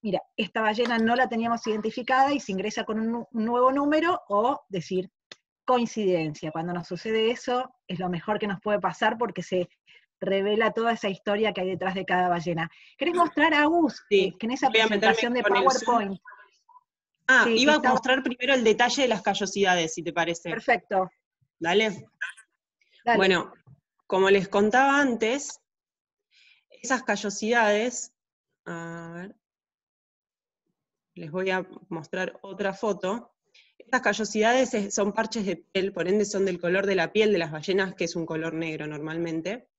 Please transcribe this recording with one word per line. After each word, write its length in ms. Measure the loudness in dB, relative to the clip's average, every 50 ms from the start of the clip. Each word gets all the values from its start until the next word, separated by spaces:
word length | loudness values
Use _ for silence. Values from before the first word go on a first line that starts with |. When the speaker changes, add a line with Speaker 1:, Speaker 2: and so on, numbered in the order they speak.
| -4
Speaker 1:
"Mira, 180 | -2 -4 -4 -4 _ _ -6
esta 240 | -6 -4 _ -2
ballena 380 | 0 0 0 0 0 0 0 2
no 160 | 2 2 4
la 120 | 2 2 0
teníamos 380 | 0 -2 -2 -2 -2 -2 -2
identificada", 640 | -2 -4 -2 -2 -4 -4 -6 -2 0 2 4 4 2
y 80 | 2 -2
se 120 | -4 -4
ingresa 320 | -6 -4 -4 -4 -4 -6 -6
con 160 | -4 -4 -4
un 120 | -2 -4
nu-, 160 | -4 -6 -8 -8
un 140 | _ -4 -2
nuevo 260 | 0 2 4 4 4
número, 500 | 4 2 0 2 2 2 2 2 0 -2 -4 _
o 340 | 0 0 2 2 0 -2 _ _
decir, 400 | -8 -8 -6 -4 -4 -4 -4 -6 _ _ _ _ -20 _ _ _ _ _ _
"Coincidencia". 880 | 0 2 2 2 0 -2 -2 0 2 2 0 0 -2 -6 -8 -10 -8
Cuando 220 | -6 -6 -6 -4 -6
nos 140 | -6 -6 -8
sucede 440 | -10 -8 -6 -4 -2 0 0 0
eso, 420 | -2 -2 -4 -4 -2 -2 -2 -6 _ _ _ _
es 100 | -8 -6
lo 100 | -4 -4
mejor 300 | -4 -4 -2 -2 -2 -2
que 80 | -2
nos 160 | -4 -4 -4
puede 180 | _ -2 -2 0
pasar 380 | 0 -2 -2 2 0 0 2 0
porque 240 | -4 -4 -4 -8
se 260 | -8 -2 -2 -2 -2 -2 _ _ _ _ -20 -20 _ _ _ _
revela 500 | -4 -2 0 0 0 0 0 2 2 0
toda 220 | 0 0 -2 0 -2
esa 160 | 0 -2 -4
historia 440 | -6 -4 _ -2 0 0 0 0 -2
que 80 | -2
hay 80 | -4 -4
detrás 260 | -4 -4 -4 -4 -4
de 100 | -6 -4
cada 240 | -2 0 0 2 2
ballena. 400 | 0 0 -2 -4 -4 -4 -4 -6 _ -18 -20 -20 _ _
¿Querés 180 | -4 -2 2
mostrar, 380 | 2 0 0 2 2 2 4 4
Agus, 480 | 4 4 4 4 4 2 2 0 -4 -4 _
Speaker 2:
Sí, 160 | 4 4 4
Speaker 1:
eh, 100 | 2 -2 -4
que 60 | -6
en 60 | -6
esa 180 | -4 0 0 2
Speaker 2:
voy 100 | 4 4
a 40 | 4
meterme 320 | 4 2 2 4 4 2
Speaker 1:
presentación 180 | 2 0 -2 -2
de 80 | 0
Speaker 2:
con 160 | 2 2 2 4
el 60 | 4
Zoom. 220 | 4 2 2 0
Speaker 1:
PowerPoint? 360 | 2 2 2 2 -2 -6 -10 _ -20 -20 -20 -20 _ _ _ _ _ _ -20 _ _ _ _ _ _ _ _ _ 4
Speaker 2:
Ah, 160 | 4 6 6
Speaker 1:
Sí, 100 | 4 4 4
Speaker 2:
iba 120 | 4 4 4
a 20 | 4
Speaker 1:
estaba 160 | 4 2 2
Speaker 2:
mostrar 280 | 2 2 2 0 0 0
primero 300 | -4 -6 -4 0 2 2
el 100 | 4 6
detalle 400 | 4 4 4 4 2 2 2 2
de 40 | 2
las 140 | 0 0
callosidades, 720 | 0 -2 -2 0 -2 -4 0 0 2 4 4 2 2 -2 -4
si 100 | -6 -8
te 80 | -6
parece. 380 | -2 -2 -2 -2 -2 -6 -6 -8
Speaker 1:
Perfecto. 600 | -8 -6 0 0 0 0 0 _ -2 -2 -2 -2 _ _ _ _ _ _ _ _ _ _
Speaker 2:
Dale. 480 | -2 2 2 2 2 2 -2 -6 -14 _ _ _ -14 -14 -14 -16 -20 _ _ _ _ _ _ _ _ _ _ _ _
Speaker 1:
Dale. 120 | 2 2 4
Speaker 2:
Bueno, 360 | 4 4 4 2 0 -4 -12 _ _ -20 -20 _ _ _ _ _ _ _
como 220 | 2 4 6 6
les 200 | 6 4 4 2
contaba 500 | 2 2 2 4 6 6 6 6 4 4
antes, 640 | 4 2 2 0 0 -2 -2 -2 -4 -8 -14 -16 _ _ _ _ _ _ _ _ _ _ _ _ _ _ _ _ _ _ _ _ _ _
esas 340 | -20 -14 -4 -2 -2 -2 0
callosidades, 1080 | -2 -4 -2 -2 -6 -6 -4 -2 0 2 2 4 4 4 2 0 -2 -4 -8 -12 -14 _ _ _ _ _ _ _ _ _ _ _
a 480 | -14 -12 -12 -12 -12 -12 -14 -14 -14 -14
ver, 200 | -14 -14 -16 -18 _ _ _ _ _ _ _ _ _ _ _ _ _ _ _ _ _ _ _ _ _ _ _ _ _ _ _ _ _ _ _ _ _ _ _ _
les 160 | -16 -14 -10
voy 180 | -8 -6 -4 -2
a 180 | -2 -2 -4 -6 -14 -20 -16 _
mostrar 500 | -12 -12 -10 -10 -8 -6 -6 -6 -8 -14
otra 320 | -18 -18 -10 -6 -6 -6 -4
foto. 600 | -2 -2 -2 -2 -2 -2 -4 -4 -4 -8 _ _ _ _ _ _ -20 _ _ _ _
Estas 240 | -8 _ -2 0
callosidades 720 | 2 2 0 0 -4 -4 0 2 2 4 4 4 2 2 0
es, 200 | -4 -4 -2 -2
son 200 | 0 0 0 0
parches 320 | -2 -2 -2 -2 -4 -4
de 120 | -4 -4 -6
piel, 360 | -8 _ _ -4 -4 -2 -4
por 140 | -4 -2 0
ende 180 | 2 2 2
son 200 | 0 0 -2 -2
del 140 | -2 -2 -2
color 260 | -2 0 0 0 0
de 100 | 0 0
la 160 | 0 0 0
piel 200 | 2 2 2 4
de 80 | 2 0
las 120 | 0 -4
ballenas, 440 | -6 -10 -6 -2 0 0 0 -2 -4
que 80 | -6 -6
es 120 | -4 -4
un 100 | -6 -6
color 280 | -4 -6 -4 -4 -4 -6
negro 320 | -6 -6 -6 -6 -8 -10 -10
normalmente. 840 | -10 -10 -10 -8 -6 -6 -6 -4 -4 -6 -6 -6 -8 -8 -12 _ _